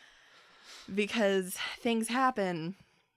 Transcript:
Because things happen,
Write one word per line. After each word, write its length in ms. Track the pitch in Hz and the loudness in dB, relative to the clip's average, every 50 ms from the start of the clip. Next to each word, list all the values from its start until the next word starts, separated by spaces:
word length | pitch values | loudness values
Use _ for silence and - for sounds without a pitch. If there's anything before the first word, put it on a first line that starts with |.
| - - - - - - - - - - - - - - - - - - 190 | -20 -20 -20 -20 -20 -20 -20 -20 -20 -20 -20 -20 -20 -20 -20 -20 -14 -6 -2
Because 640 | 202 214 202 220 233 208 196 196 196 185 180 - - - - - - | -2 0 0 2 2 4 4 4 2 0 -2 -4 -8 -8 -8 -8 -4
things 280 | - 240 233 226 220 220 | 0 0 0 0 0 0
happen, 680 | 233 262 269 254 254 226 196 185 175 160 156 170 190 - - _ _ _ _ _ _ | 0 2 2 2 2 2 0 -2 -2 -4 -4 -6 -8 -10 -14 _ _ _ _ _ _